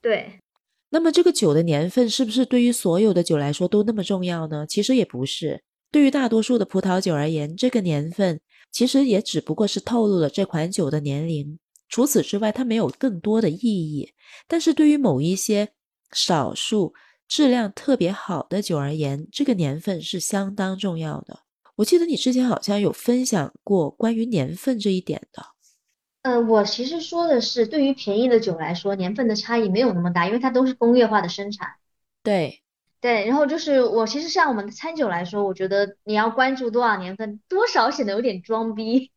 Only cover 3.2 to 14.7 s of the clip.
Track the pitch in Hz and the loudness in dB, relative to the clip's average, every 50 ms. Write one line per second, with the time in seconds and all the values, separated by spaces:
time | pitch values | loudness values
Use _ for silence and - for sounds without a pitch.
3.2 | 170 - 165 147 143 143 147 - 180 180 - 208 208 214 226 208 180 - 202 185 | 2 2 0 0 0 -2 -2 -2 0 2 2 2 2 2 -2 -2 -2 -2 -2 -2
4.2 | 180 180 175 165 160 156 156 147 147 - - 202 202 - 262 254 185 - - 123 | -2 -4 -4 -6 -6 -6 -6 -8 -8 -4 -2 -2 0 2 2 2 2 0 -4 -8
5.2 | 131 - - - 170 147 - - _ _ _ _ _ _ - 294 285 269 269 285 | -6 -6 -6 -6 -4 -6 -6 -6 _ _ _ _ _ _ 4 4 4 6 4 2
6.2 | 262 226 226 220 214 - 247 233 196 - - 185 - 190 180 185 185 190 160 143 | 0 2 2 0 2 2 0 0 0 0 -2 -2 0 2 0 0 0 0 0 0
7.2 | 147 156 160 151 147 147 165 190 - 254 - 233 190 175 151 143 147 165 175 - | 0 -2 -2 -2 -4 -6 -4 -2 -2 2 2 2 0 2 0 0 -2 -4 -2 0
8.2 | 196 180 160 151 _ _ _ _ _ _ - - 233 254 - 269 285 262 208 190 | 0 0 0 -4 _ _ _ _ _ _ -2 0 0 2 4 2 4 4 2 0
9.2 | 233 - - 156 - - 160 - 214 202 - - - - 233 233 220 208 196 175 | 0 -2 -4 -4 -4 -4 -2 -2 -2 -2 -2 -6 -4 -2 0 0 2 2 2 2
10.2 | 156 139 - - 196 - - 156 156 180 196 - 170 135 151 151 147 143 139 143 | 0 0 0 -2 -4 -2 -2 -4 -4 -2 -2 -2 -2 0 -2 -2 -2 -4 -4 -4
11.2 | 156 165 165 147 139 147 156 - _ _ _ _ _ _ - - 254 - - 208 | -4 -4 -4 -6 -6 -10 -12 -18 _ _ _ _ _ _ 0 0 0 2 2 0
12.2 | - - - 202 226 214 208 - 262 240 220 226 202 - - _ - 269 202 165 | 0 0 -4 -2 -2 -2 -2 -2 -2 -2 0 0 0 -2 -2 _ -4 -4 -4 -2
13.2 | - 208 214 226 220 165 151 185 - 233 208 185 160 156 151 143 - - _ _ | -2 0 0 2 2 0 -2 0 -2 -2 0 0 -4 -4 -6 -8 -8 -10 _ _
14.2 | _ - - - _ _ 330 339 311 320 | _ -20 -20 -20 _ _ -2 0 2 2